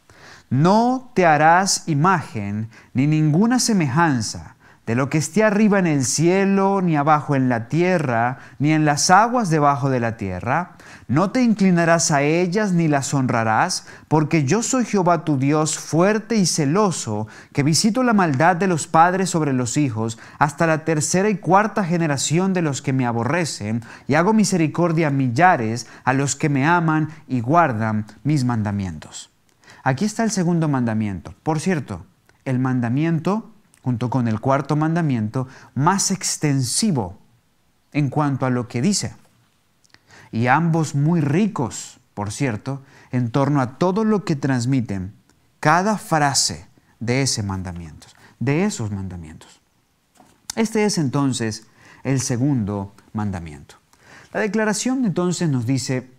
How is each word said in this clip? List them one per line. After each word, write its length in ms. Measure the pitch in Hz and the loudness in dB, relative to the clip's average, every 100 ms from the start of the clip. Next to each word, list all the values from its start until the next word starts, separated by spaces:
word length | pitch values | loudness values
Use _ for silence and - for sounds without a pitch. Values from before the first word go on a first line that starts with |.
| _ - - - - | _ -20 -20 -20 -4
"No 600 | 127 165 208 240 254 - | 0 4 4 2 -2 -4
te 120 | - 175 | 2 4
harás 580 | 147 156 170 190 - - | 6 6 4 2 -2 -2
imagen 840 | 143 170 180 120 117 101 104 110 - - | 0 2 2 -2 -8 -6 -6 -8 -14 -8
ni 120 | - 143 | -2 0
ninguna 520 | 156 156 151 226 254 | 2 2 2 2 2
semejanza 960 | 226 208 147 135 170 127 107 90 82 - - _ | 2 0 2 2 2 0 -4 -8 -14 -20 -20 _
de 120 | - 117 | -4 -2
lo 120 | 135 | 0
que 100 | 156 | -2
esté 260 | - - | -2 2
arriba 340 | 214 202 220 196 | 2 4 4 4
en 80 | 180 | 2
el 180 | 143 | 0
cielo, 760 | 123 - 170 190 196 196 196 196 | 0 0 2 2 2 2 2 0
ni 140 | 180 151 | 0 0
abajo 400 | 143 151 147 139 | 2 2 2 0
en 120 | 127 | 2
la 200 | 120 113 | 0 -2
tierra, 680 | 156 180 180 135 113 120 127 - - | 0 2 0 0 0 0 -4 -14 -4
ni 140 | 147 | 0
en 120 | 156 | 2
las 260 | 151 143 - | 2 2 4
aguas 380 | 185 233 247 202 | 4 4 0 0
debajo 420 | 160 143 139 139 | 2 2 2 0
de 100 | 127 | 0
la 160 | 117 107 | -2 -4
tierra. 560 | 98 90 120 147 185 - - - - | -6 -6 -4 -4 -4 -12 -20 -18 -4
No 240 | 131 196 | 0 0
te 100 | 254 | 2
inclinarás 720 | 240 202 190 175 170 170 - | 2 4 4 4 4 2 2
a 120 | 147 | 2
ellas 500 | 143 165 180 185 214 | 2 2 0 0 0
ni 160 | 175 165 | 0 2
las 260 | 147 131 | 0 0
honrarás, 720 | 143 127 120 110 110 170 - - - - | -2 0 0 2 2 0 -4 -10 -18 0
porque 340 | 156 151 170 | 0 2 0
yo 180 | 131 208 | 2 0
soy 240 | 240 262 | 0 -2
Jehová 400 | 226 202 175 170 | 0 0 2 0
tu 140 | - 139 | 0 -2
Dios, 400 | 135 151 156 - | 0 0 0 -4
fuerte 560 | - 151 190 214 208 | -4 0 2 0 -2
y 120 | 233 170 | 0 0
celoso, 800 | - 139 180 214 - - 104 110 - - | 0 0 2 0 -2 -6 -6 -6 -12 -10
que 100 | - | -2
visito 400 | 143 160 226 226 | 0 2 0 2
la 100 | 254 | 2
maldad 440 | 208 175 131 160 180 | 2 2 4 4 4
de 100 | 196 | 2
los 220 | 165 - | 0 2
padres 420 | 165 175 185 190 | 4 4 4 0
sobre 220 | 170 151 | 0 0
los 240 | 131 120 147 | 0 -2 0
hijos, 420 | 143 110 113 113 - - | -2 -2 -6 -6 -12 -2
hasta 260 | 147 - 165 | -2 0 0
la 180 | 156 | 0
tercera 440 | 156 156 - 180 208 | 0 -2 0 0 0
y 80 | 196 | 0
cuarta 480 | 151 190 214 220 | 4 4 4 -2
generación 680 | 175 175 165 139 - 156 190 | -2 0 0 -2 0 0 0
de 100 | 185 | 0
los 200 | 160 131 | -2 -4
que 100 | - | -2
me 140 | 131 123 | 0 0
aborrecen, 800 | 117 117 165 156 - 104 113 110 - - | 0 0 -2 -2 -6 -6 -6 -8 -14 -2
y 60 | |
hago 180 | 143 180 | 2 4
misericordia 760 | 220 196 185 156 - 170 165 156 | 4 2 2 0 0 0 2 0
a 40 | |
millares, 720 | 139 131 117 180 165 110 117 - - | 0 0 4 4 4 0 -4 -8 -8
a 100 | - | -2
los 220 | 135 139 | 0 0
que 140 | - 156 | -2 -2
me 180 | 139 143 | 2 2
aman 420 | 175 160 156 156 - - | 2 2 0 -2 -8 -6
y 120 | 127 | -4
guardan 640 | 117 170 160 110 110 107 104 - | 2 4 4 2 -2 -2 -6 -6
mis 200 | 139 151 | 0 0
mandamientos". 840 | 123 117 104 101 95 78 - - - _ _ _ - - | 2 0 -2 -4 -6 -8 -14 -20 -20 _ _ _ -20 -6
Aquí 200 | 131 131 | -2 0
está 200 | 208 - | -2 -2
el 80 | 226 | -4
segundo 360 | 190 175 175 160 | 0 0 0 0
mandamiento. 640 | 135 117 110 107 95 - - | 0 0 -2 -4 -6 -12 -10
Por 160 | - 160 | -4 -2
cierto, 440 | 185 175 - 92 - _ _ _ | -2 -4 -4 -12 -14 _ _ _
el 140 | - 123 | -6 -2
mandamiento, 920 | 131 127 120 131 160 160 175 214 - - _ _ | 0 -2 -2 0 0 -2 -2 -4 -6 -20 _ _
junto 280 | - 117 123 | -4 -4 -2
con 180 | 131 117 | -2 -2
el 100 | 107 | -2
cuarto 380 | 131 135 147 147 | 0 0 0 -2
mandamiento, 720 | 156 170 156 123 107 135 127 - - | 0 0 -2 -2 -2 -4 -8 -12 -12
más 380 | - 151 196 - | -2 0 0 -2
extensivo 1080 | 196 - - 151 135 120 - 220 143 92 95 _ _ _ _ _ _ _ | -4 -6 -2 0 0 -2 -2 0 0 -4 -10 _ _ _ _ _ _ _
en 180 | - 143 | -2 -2
cuanto 360 | 147 147 135 131 | 0 -2 0 -2
a 40 | |
lo 180 | 123 120 | -2 -4
que 120 | 120 | -2
dice. 360 | 160 202 117 - _ _ _ _ _ _ _ _ _ - - | -2 -2 -6 -12 _ _ _ _ _ _ _ _ _ -20 -10
Y 160 | 113 120 | -2 2
ambos 480 | 139 170 160 151 | 2 4 2 0
muy 260 | 143 151 175 | 0 2 2
ricos, 800 | 151 156 214 208 113 - - - _ | 2 2 0 -2 -6 -6 -16 -20 _
por 160 | - 104 | -8 -8
cierto, 540 | - 139 107 - 135 - - - | -4 -4 -4 -6 -10 -12 -20 -6
en 220 | 127 123 | -4 -2
torno 280 | 143 139 147 | 0 2 2
a 180 | 120 - | 0 -2
todo 260 | 180 190 | -2 0
lo 200 | 220 208 | 0 0
que 120 | - 147 | -2 -4
transmiten 800 | 143 131 117 135 104 98 92 - _ _ _ - | -2 -2 0 -2 -2 -6 -8 -14 _ _ _ -2
cada 400 | 151 165 196 208 | 2 2 2 -2
frase 720 | - 160 143 131 - 92 - _ _ - | 0 0 2 0 -4 -6 -14 _ _ -10
de 220 | 113 127 | -4 -2
ese 200 | 131 - | -2 -2
mandamiento, 640 | 101 95 92 85 82 76 - - - - | -4 -6 -8 -10 -14 -18 -20 -20 -20 -8
de 260 | 120 147 | -2 0
esos 280 | 208 202 107 | -2 -4 -6
mandamientos. 680 | 101 95 90 78 80 - - _ _ _ _ _ _ _ _ - | -6 -8 -12 -16 -18 -20 -20 _ _ _ _ _ _ _ _ -12
Este 300 | - 220 220 | -4 -2 0
es 120 | 208 185 | 0 0
entonces 680 | 143 143 139 117 113 104 - _ - - | -2 0 -2 -2 -4 -6 -14 _ -20 -12
el 160 | 127 135 | -4 -4
segundo 720 | - 120 139 135 101 101 98 - _ | -2 -2 0 0 -2 -4 -8 -14 _
mandamiento. 640 | 107 104 92 85 71 73 - _ _ _ - - | -6 -6 -6 -10 -16 -20 -20 _ _ _ -20 -10
La 60 | - | -4
declaración 640 | 214 214 214 202 247 269 | -2 0 -2 -2 -2 -2
entonces 460 | 240 165 180 165 170 | -2 0 -2 -2 -2
nos 160 | 131 117 | -2 0
dice 420 | 135 - 131 123 | -2 -2 -6 -6